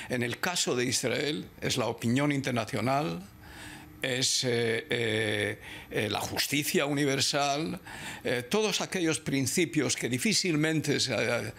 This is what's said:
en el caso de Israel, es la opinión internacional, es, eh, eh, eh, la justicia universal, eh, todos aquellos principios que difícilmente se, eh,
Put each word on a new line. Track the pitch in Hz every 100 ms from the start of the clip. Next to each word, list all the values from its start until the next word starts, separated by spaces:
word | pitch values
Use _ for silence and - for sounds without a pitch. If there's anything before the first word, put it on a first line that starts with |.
| -
en | 127
el | 120 113
caso | 180 180 175
de | 123
Israel, | 123 113 120 123 147 180 - -
es | - 131
la | 117
opinión | - 117 127 147
internacional, | 139 135 120 107 110 120 139 170 170 - - - - - - - -
es, | 131 127 131 -
eh, | 127 117 117 113 -
eh, | 123 113 107 110 104 104 107 - - -
eh, | 135 104
la | 101
justicia | - - - 143 143 175
universal, | 143 143 143 139 - 147 143 143 175 180 - - - -
eh, | - 123 120
todos | 208 214 -
aquellos | 160 190 160 147
principios | 160 139 127 190 160 151 127 -
que | 117
difícilmente | 127 226 - 185 151 156 156 143 127
se, | 127 110
eh, | 117 117 110